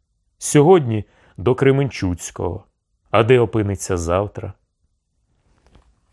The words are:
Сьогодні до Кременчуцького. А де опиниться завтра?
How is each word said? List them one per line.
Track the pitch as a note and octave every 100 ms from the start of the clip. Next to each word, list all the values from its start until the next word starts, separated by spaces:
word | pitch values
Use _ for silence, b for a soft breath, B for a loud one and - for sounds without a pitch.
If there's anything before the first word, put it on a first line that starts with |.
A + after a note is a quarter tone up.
| _ _ _ _
Сьогодні | - D3+ D3 F#3 B2 A2 - b b b
до | A#2+
Кременчуцького. | B2 C3+ C3+ C3+ - F#2+ F2 - - F#2 F#2+ _ _ _ _ _
А | G#2
де | A2+ B2+
опиниться | A2+ A2+ G2+ G2 - F2+
завтра? | E2 F2+ G#2 - G2 - _ _ _ _ _ _ _ _ _ _ _ _ _ _ _